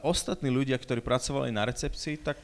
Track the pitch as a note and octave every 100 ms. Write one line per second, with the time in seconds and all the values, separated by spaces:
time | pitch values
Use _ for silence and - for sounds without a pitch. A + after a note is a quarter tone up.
0 | D3 F3+ - G3 C#3 B2+ C3+ B2+ - A#2+
1 | A#2+ B2+ - C#3 C3 G#2+ A2 A#2+ C#3+ -
2 | - D3+ D3+ C#3+